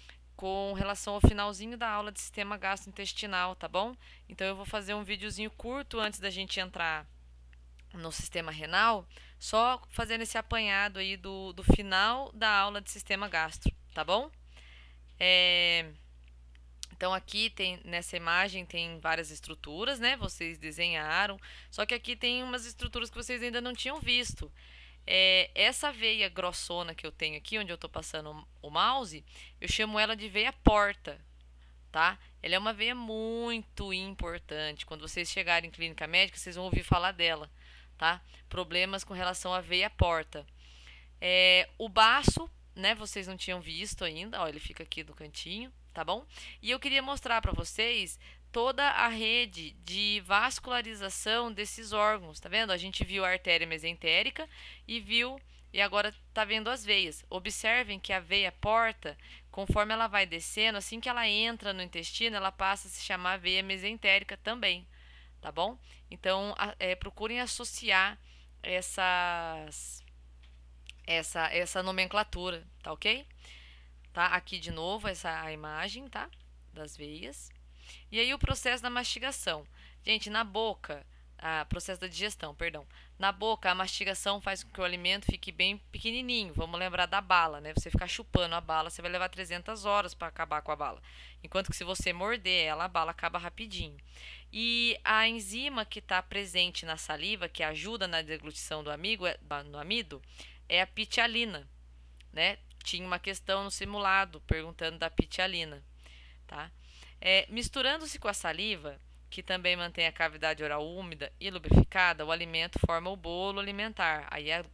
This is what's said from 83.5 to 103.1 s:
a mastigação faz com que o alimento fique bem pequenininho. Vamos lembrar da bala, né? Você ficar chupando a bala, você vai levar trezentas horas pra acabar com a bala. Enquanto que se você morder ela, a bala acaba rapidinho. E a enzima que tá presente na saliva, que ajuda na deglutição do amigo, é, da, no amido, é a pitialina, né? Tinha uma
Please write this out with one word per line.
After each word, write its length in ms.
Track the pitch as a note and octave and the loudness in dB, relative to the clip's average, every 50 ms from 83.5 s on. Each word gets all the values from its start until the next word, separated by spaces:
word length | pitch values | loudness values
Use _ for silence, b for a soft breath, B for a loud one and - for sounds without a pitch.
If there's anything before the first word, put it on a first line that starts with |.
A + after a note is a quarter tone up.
| A3 - - F#3+ | 2 2 4 2
a 40 | F3+ | 2
mastigação 640 | F#3 F#3+ F#3+ - - G3+ F#3+ F#3+ - - G3+ G3+ G3+ | 2 2 -2 -2 -2 -2 -2 -2 -2 0 0 -2 0
faz 220 | - G3 G3 F#3+ | -2 -4 -4 -4
com 80 | - - | -6 -10
que 100 | - - | -6 -2
o 40 | F#3 | -2
alimento 420 | F3+ F3+ F3+ F3 F3+ F#3+ G3+ - | -2 -2 0 0 0 0 0 0
fique 240 | - - - - - | -2 -2 -2 -4 -6
bem 280 | E3+ - F#3 F#3+ G3+ G#3 - - | -2 0 2 2 0 -2 -8 -12
pequenininho. 640 | - G#3 - A3+ A3+ B3 C4 B3 B3 A#3 G#3 F3+ D3 | -10 -6 -4 -4 -4 -4 -2 -2 -2 -2 -2 -2 -2
Vamos 240 | - E3 E3 E3+ E3+ | -4 -4 -4 -4 -4
lembrar 280 | F#3 F#3 F3 F3+ F3+ | -4 -2 0 0 0
da 140 | F3 - G3 | 2 0 0
bala, 400 | G3+ - F#3 F3 E3 D#3+ D3+ D3 | 2 6 6 6 6 4 2 -4
né? 140 | D3 D3+ D#3 | -6 -4 -2
Você 160 | - - E3+ | -2 0 0
ficar 160 | - - F#3 | 0 -2 -2
chupando 480 | F3 - - A#3 - - F#3 F3+ E3+ E3 | -2 -6 -6 0 2 4 4 4 4 0
a 60 | E3+ | -2
bala, 280 | E3 D#3+ D#3+ D#3+ D#3 E3+ | -2 0 2 2 0 0
você 140 | - - | -4 -6
vai 80 | E3+ F3 | -6 -4
levar 180 | F3 F3+ F#3 F#3 | -2 -2 -2 -2
trezentas 560 | - - F#3+ E3 F3 F3 F3 - A3 G#3+ G3 | -4 -6 -8 -6 -6 -6 -6 -6 -8 -4 0
horas 300 | G#3 G3+ G#3 G3 F3 - | 2 4 4 2 0 -4
pra 140 | - E3+ E3 | -8 -8 -8
acabar 340 | - - E3 D#3+ D#3+ D3+ | -6 -6 -4 -2 -2 -2
com 80 | D3+ - | -2 -2
a 60 | D3+ | -4
bala. 260 | C#3+ D3 C3 D#2+ - B B B B B B B B | -2 -2 -4 -4 -8 B B B B B B B B
Enquanto 280 | - D#3+ - F#3 F#3+ - | -10 -4 -2 -2 -2 -2
que 60 | C3+ | -4
se 80 | - F3+ | -4 -4
você 280 | F3 F#3+ - - F#3 | -4 -4 -2 -2 -2
morder 520 | F3 F3 F#3 G#3 A#3+ A#3+ F3+ F#3 F#3 F3+ E3 | -2 0 0 -2 -2 0 0 2 2 4 4
ela, 200 | D#3 D#3 D#3 E3+ | 2 0 0 -2
a 40 | F#3 | 0
bala 220 | F3 E3+ D#3+ E3 | 0 0 0 0
acaba 280 | E3 - - E3+ E3 F3 | 0 -2 -2 -2 -2 -2
rapidinho. 600 | F3 F3 - - A3+ A3 G3 F3 E3+ D3+ C#3+ C3+ B B B B B B B B B B | -6 -6 -8 -10 -12 -10 -8 -8 -8 -8 -10 -16 B B B B B B B B B B
E 440 | - G#3+ A3+ A#3 A#3 A#3 A#3 A#3 A3+ - - | -6 -2 0 0 2 2 2 2 0 0 2
a 220 | - A3 A3 A3 | 4 4 6 4
enzima 580 | A3+ A3+ A#3 G#3 F#3+ G3+ A#3+ C4 D4 C#4 A#3 G#3+ | 4 2 0 -4 -6 -4 -4 -4 -4 -2 -4 -4
que 160 | - - G#3+ | -6 -8 -10
tá 220 | - - F#3+ F#3 | -4 0 0 0
presente 640 | F#3 - - G3+ G3+ F#3 E3+ F3+ F3+ F3+ F3 - - | 0 -2 -4 -6 -4 -2 0 2 2 2 0 -4 -6
na 100 | E3 D#3+ | -6 -6
saliva, 520 | D#3+ - - D#3 D3 D#3 G3 G#3+ G3 F3 E3 | -6 -4 -6 -4 -4 -4 -4 -4 -4 -6 -6
que 160 | - - E3 | -4 -2 -2
ajuda 420 | D#3 D#3 D3+ D#3 G3+ A3+ A3+ F#3+ | -2 -2 -4 -6 -6 -4 -4 -4
na 160 | F3+ E3+ D#3+ | -2 -2 -2
deglutição 640 | D#3+ D3+ D#3+ D#3 - D3+ D3+ - - - D#3+ D#3 D3+ | -2 -4 -6 -8 -8 -10 -10 -8 -8 -6 -6 -6 -6
do 60 | D3 | -6
amigo, 340 | D3 D3 E3+ G3+ A3+ G3+ F3+ | -6 -4 -2 -2 -2 -2 -2
é, 100 | F3 - - | -2 -4 -4
da, 220 | - - D3 C#3+ C#3+ | -8 -8 -8 -8 -8
no 140 | D3 C#3+ D3 | -10 -12 -10
amido, 440 | D3 E3+ G#3+ A#3+ A3+ - D3 C3 - B B B B B B B B - | -6 -4 -4 -4 -4 -6 -12 -16 -16 B B B B B B B B 0
é 120 | - F3+ | 2 2
a 60 | F#3+ | 2
pitialina, 800 | - - - G#3+ - - A#3+ A#3 A#3 A3+ A#3 A#3 A3 F#3 D3 C#3 C3+ - - - - - - - - - - - - | 2 -2 -6 -6 -2 0 2 2 2 2 0 -2 -2 -4 -8 -10 -14 -20 -20 -20 -20 -20 -20 -20 -20 -20 -20 -20 -8
né? 240 | - D3+ E3 F#3 G3+ - - - - - | -2 2 2 2 2 -2 -8 -20 -18 -12
Tinha 240 | - - - F3 F3+ | -8 -6 -6 -6 -4
uma 120 | F3+ | -4